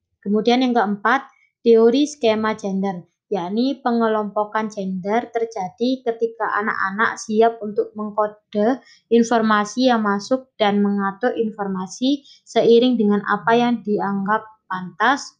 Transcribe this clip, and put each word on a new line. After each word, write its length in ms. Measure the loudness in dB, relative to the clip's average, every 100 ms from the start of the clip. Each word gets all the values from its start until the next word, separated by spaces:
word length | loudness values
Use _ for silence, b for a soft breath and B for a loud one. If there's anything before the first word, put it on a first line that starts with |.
| _ _
Kemudian 400 | -2 0 2 2
yang 100 | 2
keempat, 540 | 0 0 -2 0 0 -2 b b _ 4
teori 400 | 6 6 4 0
skema 480 | 0 0 0 -2
gender, 480 | -4 -4 -4 -4 -6 -14 _ _
yakni 560 | -6 -2 -2 -2 -2
pengelompokan 880 | -2 0 0 0 -2 -4 -4 -4 -6
gender 560 | -6 -6 -6 -2 -4 -2
terjadi 720 | -6 -6 -6 -10 -4 -2 -2 -4
ketika 400 | -4 -4 -4 -4 -2
anak-anak 560 | -2 -2 -4 0 -2 -2
siap 400 | -4 2 2 0
untuk 320 | -6 -6 -6 -8
mengkode 840 | -6 -4 -4 -6 _ -2 0 -2 b b _
informasi 800 | 2 4 2 2 0 0 0 2
yang 160 | 2 0
masuk 400 | -2 -2 -4 -6 _
dan 160 | 0 2
mengatur 560 | 2 0 -4 -2 -4
informasi 880 | -2 -4 -4 -6 -6 -8 -4 -2 -2 B B _
seiring 480 | 2 6 6 4
dengan 260 | 2 2 2 0
apa 260 | -2 2 2
yang 240 | 2 -2
dianggap 640 | -2 -2 -2 -4 -2 -2 -4 _ _
pantas 720 | -10 -10 0 0 0 -6